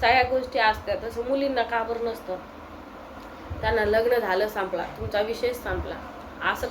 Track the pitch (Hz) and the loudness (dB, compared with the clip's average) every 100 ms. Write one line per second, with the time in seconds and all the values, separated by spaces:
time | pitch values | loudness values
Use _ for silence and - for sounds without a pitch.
0 | 233 254 247 262 254 254 220 214 - 196 | 4 6 6 2 0 2 4 4 0 -4
1 | 226 226 240 277 277 254 226 233 226 233 | -4 -4 -2 0 2 0 0 0 0 -2
2 | 226 220 - 185 - - - - - - | -4 -4 -6 -8 -10 -16 -16 -16 -16 -16
3 | - - - - - - 220 226 208 220 | -16 -16 -16 -14 -10 -2 2 4 6 4
4 | 240 240 208 185 214 208 185 175 - - | 6 4 4 2 2 0 -2 -2 -4 -6
5 | 220 208 214 226 247 240 208 180 - 160 | -2 0 0 0 -2 -2 -2 -4 -4 -6
6 | - - - - 170 208 247 | -10 -12 -14 -4 -2 -2 -4